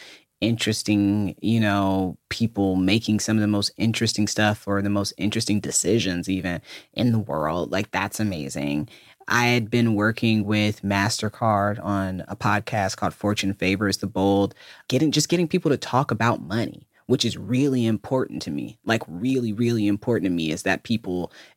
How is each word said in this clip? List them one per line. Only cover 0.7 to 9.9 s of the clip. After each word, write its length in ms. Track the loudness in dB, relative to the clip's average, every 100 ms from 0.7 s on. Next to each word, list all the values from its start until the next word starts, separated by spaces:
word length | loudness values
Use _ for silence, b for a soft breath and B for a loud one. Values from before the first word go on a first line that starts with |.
| -2 2 4 4 2 0 -2
you 200 | 0 2
know, 560 | 4 2 2 2 0 -4 _
people 460 | -2 -2 2 2 2
making 440 | 4 2 2 0
some 160 | 2 2
of 60 |
the 40 | 2
most 240 | 0 -2 -2
interesting 500 | -2 0 -2 0 -2
stuff 400 | 2 0 0 -2
or 140 | -2
the 80 | 0
most 220 | -2 -2 -4
interesting 440 | -2 -2 0 0
decisions 680 | 0 -2 2 2 0 -2 -2
even 320 | -2 -2 -6 B B B
in 180 | -2 2
the 60 | 2
world. 520 | 0 -2 -2 -2 -2
Like, 200 | -2 -2
that's 280 | -2 -4 -2
amazing. 680 | -4 -4 -6 -6 -4 -4 -4 B B B -2
I 180 | 0 2
had 240 | 2 2
been 240 | 2 2